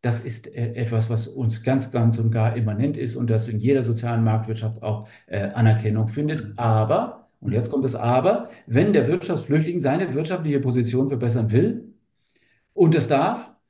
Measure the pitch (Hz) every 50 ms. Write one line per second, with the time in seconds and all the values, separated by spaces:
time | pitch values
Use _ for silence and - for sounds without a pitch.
0 | - 120 113 - - 127 113 - - - - 120 117 110 - 123 117 110 117 110
1 | 110 110 117 107 - - - 135 120 110 110 - - 131 135 131 - - - 123
2 | 117 117 110 110 113 113 113 117 110 113 - 120 110 107 104 104 131 147 - -
3 | 139 117 - - 120 113 110 110 110 117 110 104 98 131 139 135 117 113 113 113
4 | 120 120 117 117 113 110 110 113 110 113 113 110 113 107 110 - - 104 107 104
5 | - - - - _ _ 90 101 101 101 - 120 113 110 110 - - 107 107 113
6 | 110 110 - 147 151 151 156 151 - 104 - - 120 113 110 110 110 110 151 202
7 | 247 - - - _ _ _ _ - 135 - 120 113 - 139 135 135 127 113 -
8 | - 120 123 131 143 185 220 247 - - - - _ - 117 131 185 208 - 147
9 | 113 131 170 185 - - 175 120 - - 139 160 156 170 175 175 131 131 139 175
10 | 190 175 127 147 160 - 185 170 156 151 143 135 123 127 120 127 117 110 120 127
11 | 139 139 139 117 123 117 110 120 110 107 104 131 175 233 - - - - - _
12 | _ _ _ _ _ _ _ _ _ _ _ _ _ _ _ - 175 160 165 151
13 | 117 110 143 135 160 202 240 - - - _ _ _